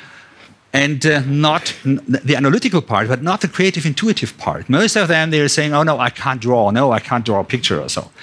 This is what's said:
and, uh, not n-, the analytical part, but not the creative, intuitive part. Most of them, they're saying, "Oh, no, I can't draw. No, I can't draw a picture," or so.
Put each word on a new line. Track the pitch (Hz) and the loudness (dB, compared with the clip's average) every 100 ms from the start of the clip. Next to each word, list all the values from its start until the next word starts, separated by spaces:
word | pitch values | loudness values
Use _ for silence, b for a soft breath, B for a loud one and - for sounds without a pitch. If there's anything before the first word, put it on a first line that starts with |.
| B B B B B - _ | B B B B B -20 _
and, | 139 143 143 | -2 -2 0
uh, | 151 151 131 | 2 2 0
not | 143 151 165 - - | 2 2 0 -4 -6
n-, | 135 135 - | -2 -2 0
the | 131 131 135 | -2 0 2
analytical | 139 208 247 180 | 2 2 2 0
part, | - 101 110 | 0 0 0
but | 127 | -2
not | 160 185 | -2 -2
the | 175 | -4
creative, | - 190 - | 0 0 0
intuitive | 156 139 220 202 113 - | -4 -2 -2 -2 -4 -6
part. | - - - | -8 -6 0
Most | 139 214 220 | 2 2 0
of | 175 | 2
them, | 160 160 | 2 2
they're | 156 147 | 2 2
saying, | - 151 | 0 0
"Oh, | 147 | 2
no, | 160 139 | 2 2
I | 123 | -2
can't | - 139 131 | -2 -4 -2
draw. | 117 123 101 | 0 2 2
No, | 110 139 | 2 2
I | 110 | 2
can't | - 123 | 0 -4
draw | 113 101 | 0 -2
a | |
picture," | - 127 - 82 | -2 -4 -2 -4
or | 69 | -4
so. | - - B | -8 -10 B